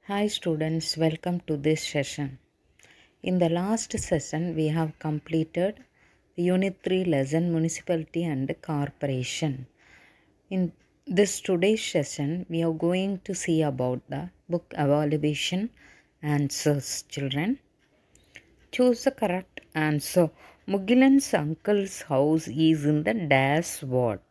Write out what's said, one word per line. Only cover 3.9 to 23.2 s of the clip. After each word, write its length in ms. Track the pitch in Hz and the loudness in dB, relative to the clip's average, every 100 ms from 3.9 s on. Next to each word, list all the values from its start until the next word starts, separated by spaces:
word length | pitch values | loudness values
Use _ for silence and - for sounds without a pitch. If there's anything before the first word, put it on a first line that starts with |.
| - | -8
session, 580 | - 160 - 156 175 160 | -2 -2 -2 -4 -2 0
we 120 | 156 | 0
have 300 | 160 160 - | 0 -2 -4
completed 880 | 156 151 - 165 160 - 190 214 - _ _ _ _ - | -6 -6 -2 -2 -2 -2 -2 -4 -20 _ _ _ _ -2
Unit 420 | 175 185 196 185 | 0 2 0 -4
three 220 | - 185 | -2 0
lesson 480 | 180 143 135 156 175 | 2 0 2 0 0
Municipality 720 | 165 165 - - 170 156 165 | 0 0 -4 -4 -4 -2 -4
and 280 | 170 135 135 165 | -2 -2 -4 -6
Corporation. 1040 | - 147 143 - 143 131 123 - 156 131 127 _ _ - - _ _ _ _ | -4 -4 -4 -4 -4 -4 -6 -4 -4 -4 -12 _ _ -20 -20 _ _ _ _
In 240 | 190 175 - _ _ - | -2 -2 -4 _ _ -2
this 360 | 185 202 - | 2 2 0
today's 420 | - 175 190 220 | -2 2 2 2
session, 640 | - 160 139 - 143 175 - | 0 -2 -2 -4 -4 -4 -4
we 140 | 165 | -2
are 100 | 165 | 0
going 480 | 160 165 185 190 190 | 0 0 0 -2 -4
to 100 | - | -8
see 260 | 185 - 160 | -6 0 0
about 400 | 151 127 127 123 - | 0 0 -2 -4 -6
the 220 | 139 175 _ - | -10 -10 _ -6
book 240 | 170 _ - | -6 _ -2
evaluation 920 | 139 147 151 151 151 147 - 180 226 _ - - _ _ | 2 4 2 0 0 -2 -2 -4 -6 _ -20 -20 _ _
answers, 840 | 151 147 139 - 151 143 - - - | -2 0 0 0 0 0 -4 -10 -8
children. 500 | - 139 135 185 277 _ _ _ _ _ _ _ - _ _ _ | -8 -4 -2 -2 -4 _ _ _ _ _ _ _ -20 _ _ _
Choose 320 | - 254 233 | 2 2 4
the 60 | 269 | -2
correct 500 | - 202 180 - - - | -2 -2 -2 -6 -20 -8
answer. 560 | 156 156 151 - 180 165 - - _ - | -2 0 0 2 2 2 -2 -20 _ -4
Mugilan's 680 | 196 190 247 269 277 - | -4 4 6 8 6 4
uncle's 680 | 180 147 160 - 208 196 - | 0 0 -2 0 0 0 -8
house 460 | - 135 147 160 160 | 0 2 4 2 0
is 380 | 131 160 160 147 | 2 4 4 2
in 160 | 151 | 2
the 80 | 170 | 0
dash 720 | 226 | -2